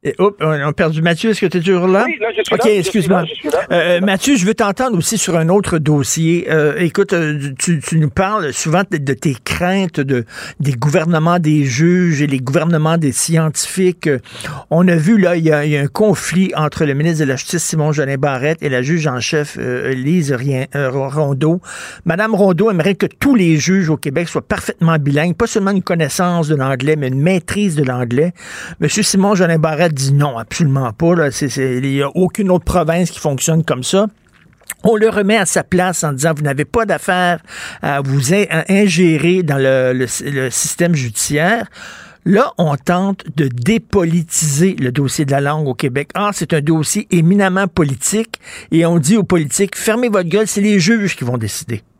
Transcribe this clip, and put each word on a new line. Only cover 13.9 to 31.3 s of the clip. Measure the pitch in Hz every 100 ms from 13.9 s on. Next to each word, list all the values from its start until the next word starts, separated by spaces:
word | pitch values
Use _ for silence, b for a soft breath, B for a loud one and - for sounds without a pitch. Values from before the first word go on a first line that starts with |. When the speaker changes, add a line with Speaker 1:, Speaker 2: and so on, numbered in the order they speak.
| 175 160
Speaker 1:
Euh, | 131 B B B 151 B
on | 160 185
a | 170
vu, | 156 226
là, | 180 175
il |
y | 160
a, | 151 147
il |
y | 147
a |
un | 143
conflit | - 214 151 - 165 190 -
entre | 151 - 156
le |
ministre | 139 160 160 147
de |
la | 127
Justice, | - 170
Simon | - 160 147
Jolin | 151 135 139
Barrette, | 143 131 143 165
et | 147
la | 127
juge | 127 170 147
en | 127
chef, | 113 156 143 -
euh, | 123 123 127 131
Lise | 131 180 143
Rien, | 127 135 131 139 143
euh, | 135
Rondeau. | 135 135 143 147 135 151 175 B B B B -
Madame | 165 220 202
Rondeau | 196 170 220
aimerait | 190 156 196
que | 185
tous | - 277
les | 254 175 156
juges | 139 190 165
au | 156
Québec | 151 139 170
soient | 151 -
parfaitement | 196 - - 165 160
bilingues, | 143 143 170 170
pas | 233
seulement | 220 196
une | 196
connaissance | - 170 151 - 180 175 151
de | 151
l'anglais, | 135 131 139 156
mais | 131
une | 131
maîtrise | 156 185 - 202 208 151
de |
l'anglais. | 135 127 123 120 170 - B B B B
Monsieur | 156 -
Simon | 214 190 196
Jolin | 202 175 165
Barrette | 160 151 175
dit | 143 135
non, | 139 147 117
absolument | 117 - 160 135 127
pas. | 104 165 175
Là, | 147